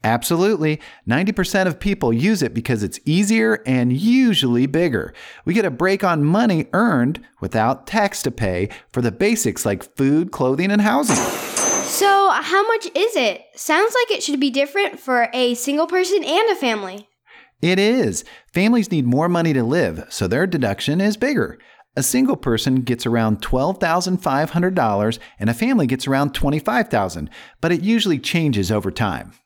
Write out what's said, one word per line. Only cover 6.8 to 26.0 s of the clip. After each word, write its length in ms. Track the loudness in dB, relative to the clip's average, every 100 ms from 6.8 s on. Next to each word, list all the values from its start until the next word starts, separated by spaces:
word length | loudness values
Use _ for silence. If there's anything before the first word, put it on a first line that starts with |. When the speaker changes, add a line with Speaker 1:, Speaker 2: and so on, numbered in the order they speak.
| 2 2 0 -2 -12 _
Speaker 1:
without 460 | -4 0 0 -2 -4
tax 380 | -2 0 -2
to 80 | -6
pay 380 | -2 -2 -2 -4 -8 -8
for 100 | -2
the 100 | -2
basics 520 | 0 0 0 -2 -2
like 320 | -4 -4 -6 -2
food, 360 | 2 2 0
clothing, 400 | -2 0 0 0
and 100 | 2
housing. 360 | 2 2 0 0 -2 -6 -8 -2 0 0 -2
Speaker 2:
So, 460 | 0 4 4 4
how 360 | 0 0 0 2
much 200 | -2 -2 -2
is 200 | 0 0
it? 280 | -2 -4 -14
Sounds 400 | -14 -2 0 2
like 240 | 0 -2 -2
it 60 |
should 160 | -2 0
be 100 | 0
different 500 | 0 -2 0 -2 -4
for 300 | -2 0 0
a 200 | 0 -2
single 320 | 0 -2 -2 0
person 380 | 0 2 0
and 260 | 0 0 2
a 60 | 0
family. 520 | -2 -4 -6 -12 -20 _ _ -20 _ _
Speaker 1:
It 160 | 0 2
is. 480 | 2 2 0 -2 -10 -20 _
Families 360 | 0 4 4 2
need 160 | 0 2
more 240 | 2 2
money 240 | 2 2
to 100 | 2
live, 440 | 2 2 0 -2 -10
so 180 | -4 -2
their 200 | 0 0
deduction 520 | 0 -2 -2 -2 0
is 160 | 0 0
bigger. 440 | -2 0 -2 -6 -20 -20 _ -4
A 60 |
single 360 | 0 2 2 0
person 400 | 0 0 2 0
gets 280 | 0 -2 0
around 380 | 2 2 0
twelve 360 | -2 0 0 0
thousand 380 | 0 0 0 -2
five 320 | 0 0 0
hundred 240 | 0 0
dollars, 460 | 0 0 2 0 -2 -12 -4
and 100 | -4
a 60 |
family 320 | -2 0 2 0
gets 220 | -2